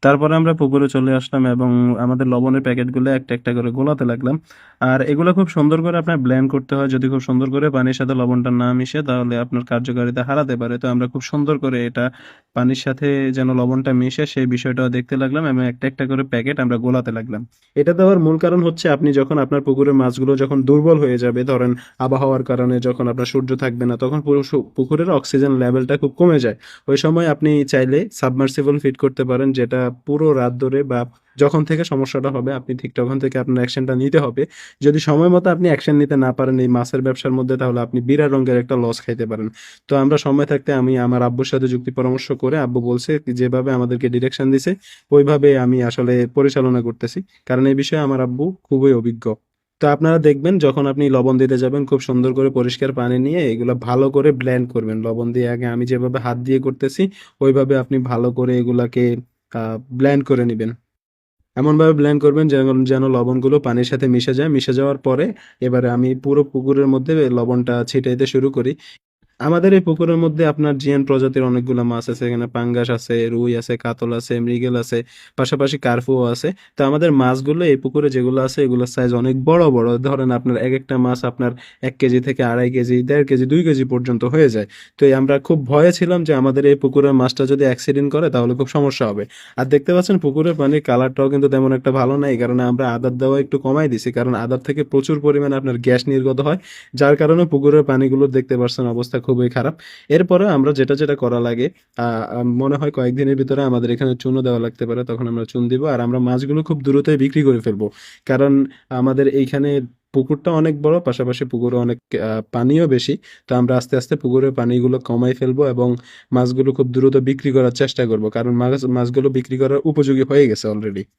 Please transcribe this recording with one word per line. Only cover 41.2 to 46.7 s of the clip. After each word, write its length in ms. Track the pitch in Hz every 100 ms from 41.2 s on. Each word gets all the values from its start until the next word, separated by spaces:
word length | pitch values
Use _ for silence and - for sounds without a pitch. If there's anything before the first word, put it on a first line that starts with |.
আব্বুর 220 | 123 123 131
সাথে 220 | 139 131
যুক্তি 240 | 123 123
পরামর্শ 360 | 127 127 127 -
করে 260 | 131 131 156
আব্বু 220 | 131 127
বলছে, 300 | 120 123 - 151 147
যেভাবে 420 | 123 127 127 127
আমাদেরকে 360 | 131 123 123 123
ডিরেকশন 380 | 123 127 - 135
দিছে, 200 | 135 135 190 - - _
ওইভাবে 380 | 143 143 147 143 135
আমি 200 | 127 127
আসলে 300 | 120 120 123 123 120
পরিচালনা 540 | 123 139 139 131